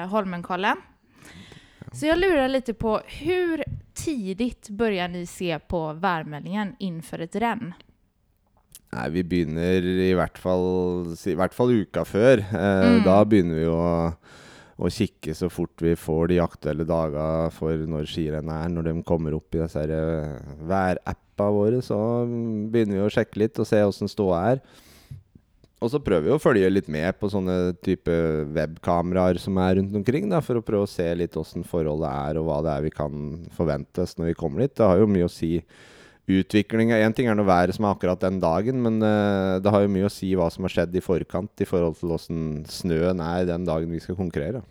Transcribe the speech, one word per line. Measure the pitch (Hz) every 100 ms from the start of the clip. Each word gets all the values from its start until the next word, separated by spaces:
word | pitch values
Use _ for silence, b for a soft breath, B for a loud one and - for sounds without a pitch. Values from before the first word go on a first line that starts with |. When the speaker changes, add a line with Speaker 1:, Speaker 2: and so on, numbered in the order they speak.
| 180
Speaker 1:
Holmenkollen. | 214 190 175 175 180 208 339
Speaker 2:
Ja. | - _ _ _ - - - - - - -
Speaker 1:
Så | - 302
jeg | 339
lurer | 381 311 262
litt | 269 240 202
på, | 226 214
hvor | - - 294 370 349 320 - - -
tidlig | - 339 269 190 185 247 - -
begynner | 202 233 190 175 175
ni | 175
se | - 180 151 -
på | 175 156 151
værmeldingen | 190 165 151 147 160 208 202 -
innenfor | 190 165 - 165 165
et | 202
renn? | 233 226 180 - - _ _ _ _ _ _ _ _ - _
Speaker 2:
Nei, | 60 64
vi | 85
begynner | 87 87 76 80 87 92
i | 90 92 92 90
hvert | 80 -
fall, | 92 92 92 92 90 90 85
i | 82 98 82
hvert | 92
fall | - 123 117
uka | 90 85 80
før. | 98 123 120
Eh, | 98 101 101 95 95
Speaker 1:
Mm. | 233
Speaker 2:
da | 98 98
begynner | 104 107 87 80
vi | 82
jo | 82
å, | 85 85 82 82 B B B B B B
å | 87
kikke | - 98 _ 76 78
så | 90
fort | - 85 -
vi | 82
får | 85 - 80 85
de | 87
aktuelle | 85 - 76 76 82
dager | 82 80 73 78 80 82
for | - 80 80
når | 78 78 76
skirennet | - 78 76 76 78
er, | 82
når | 85 82
de | 82
kommer | - 85 80 78
opp | -
i | 85
disse | 82 78
her, | 76
eh, | 80 80 80 76 69 73 71
værappa | 78 95 92 87 - - _ - 101
våre, | 104 104 123
så | 123 107 110 120 120 120 117 107 110
begynner | 117 104 95
vi |
å | 104
sjekke | - 107 -
litt | 110 -
og | 107
se | 107
hvordan | 101 - 101
ståa | - 95 85 101
er. | 131 - B B B B B - - _ _ _ -
Og | 117
så | 143
prøver | 123 87 78
vi |
å | 147
følge | 165 110 92
litt | 98 82
med | 76 85 -
på | 104
sånne | 101 92 90 90 87 95
type | 90 - 82 82 78 73
webkameraer | 78 78 80 - 87 87 92 92 87
som | 101 95
er | 92 92
rundt | 98
omkring, | 104 98 139 208
da, | 175
for | - 120
å |
prøve | 110 104 101
å |
se | - 85
litt | 87 85 80
hvordan | 80 85
forholdet | 82 85 78 76 78
er, | 69 71 78
og | 80
hva | 73
det | 80
er | 71
vi | 78
kan | - 73 73 73 82 87
forventes | - 80 71 71 - 90 -
når | 82
vi |
kommer | 82 82 73
dit. | 139
Det | - 107
har | 90
jo | 107
mye | 95 87
å |
si. | - 82 85 - B B B B B -
Utviklingen, | 95 92 104 - 113 113 113 110
en |
ting | 110 120
er | 104
noe | 98
været | 90 90 92
som | 104
er |
akkurat | 95 90 90
den | 95 92
dagen, | 85 82 110 131
men, | 117 110
eh, | 107 107 104 98 95 92
det | 101
har | 104
jo | 101
mye | 95
å | 101
si | - 95
hva | 92 85
som | - 92
har |
skjedd | - 85 90
i |
forkant | - 82 73 85 104 -
i |
forhold | 98 92 85 78
til | 87
hvordan | 80 - 82 78 76 78
snøen | - 92 80 90 92
er | 80 87 90
den | 87
dagen | 87 80 82
vi | 82
skal | - 92
konkurrere. | 90 78 76 127 -